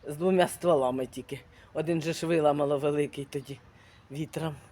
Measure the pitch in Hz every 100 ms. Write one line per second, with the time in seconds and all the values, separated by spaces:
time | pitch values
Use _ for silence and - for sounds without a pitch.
0 | - 147 180 190 170 - 175 156 127 131
1 | 131 - 120 135 - - - 151 160 170
2 | 151 160 165 170 151 147 143 143 147 147
3 | 147 - 139 143 131 139 - - - -
4 | - 139 156 - 160 143 -